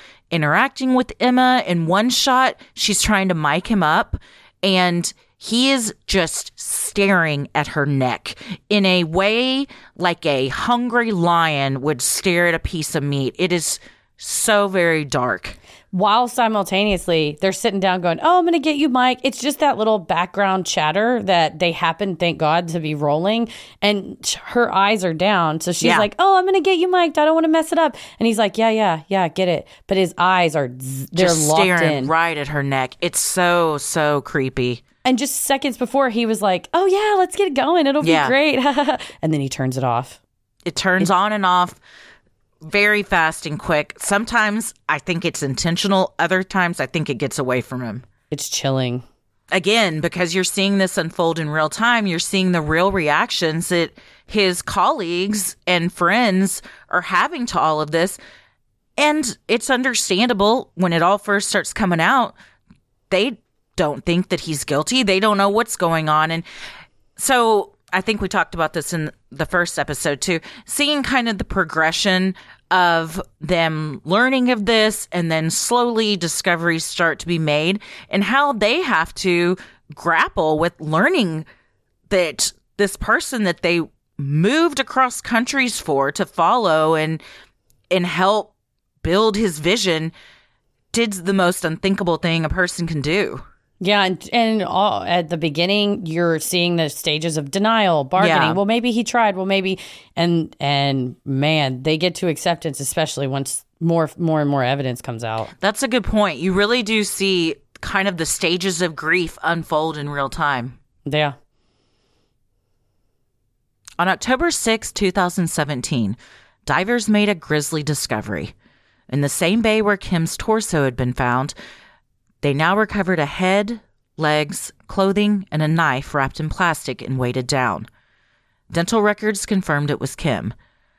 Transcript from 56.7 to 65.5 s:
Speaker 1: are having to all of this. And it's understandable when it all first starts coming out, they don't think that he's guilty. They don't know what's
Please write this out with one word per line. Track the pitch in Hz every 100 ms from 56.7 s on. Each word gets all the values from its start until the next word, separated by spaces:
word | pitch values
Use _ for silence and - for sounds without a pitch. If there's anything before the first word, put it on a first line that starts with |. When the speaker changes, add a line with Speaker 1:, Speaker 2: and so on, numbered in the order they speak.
| - _
Speaker 1:
are | 180
having | 170 180 254 339 240
to | 160
all | 156 151
of | 151
this. | 165 185 - - - _ _ _ _ _ -
And | 294 302 254 - -
it's | 226 -
understandable | 254 262 233 - 185 240 208 202 240 - -
when | 185
it | 170
all | 170 202
first | - 196 -
starts | 202 156
coming | - 196 170
out, | 175 262 233 - - _ _ _ _ _ _
they | 190 240 233 _ _ _
don't | - 156 139 -
think | 170 185
that | 170
he's | - 147
guilty. | - 143 156 262
They | 208 190
don't | 214 202
know |
what's | 202